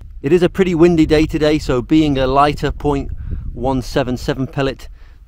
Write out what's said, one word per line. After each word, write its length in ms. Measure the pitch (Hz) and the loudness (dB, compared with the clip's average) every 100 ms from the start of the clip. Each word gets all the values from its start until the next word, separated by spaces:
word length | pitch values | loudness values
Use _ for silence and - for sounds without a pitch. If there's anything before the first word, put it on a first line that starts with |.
| - - | -18 -8
It 120 | 139 | 0
is 100 | 170 | 2
a 60 | 170 | 2
pretty 260 | - 180 160 | 0 0 4
windy 300 | 175 165 151 | 4 4 4
day 200 | 151 156 | 2 2
today, 320 | 160 151 156 | 0 0 0
so 240 | - 127 | 0 -2
being 360 | 117 160 151 135 | 2 2 2 0
a 100 | 131 | 2
lighter 460 | 139 147 139 143 | 4 2 2 -4
point 380 | - 147 143 131 - - - - | -4 -2 -2 -4 -8 -8 -8 -8
one 280 | 123 127 131 | -6 -2 -2
seven 360 | - 147 123 123 | -2 -2 -2 -2
seven 280 | - 131 127 | -4 -4 -4
pellet, 440 | - 135 - - - - - | -4 -4 -4 -12 -20 -20 -20